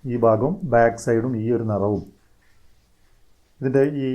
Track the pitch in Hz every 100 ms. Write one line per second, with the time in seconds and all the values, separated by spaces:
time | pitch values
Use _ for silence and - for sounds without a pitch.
0 | 135 120 113 110 131 196 160 117 117 113
1 | - 117 120 117 110 120 113 101 101 101
2 | - _ _ _ _ _ _ _ _ _
3 | _ _ _ _ _ _ 131 135 139 147
4 | 135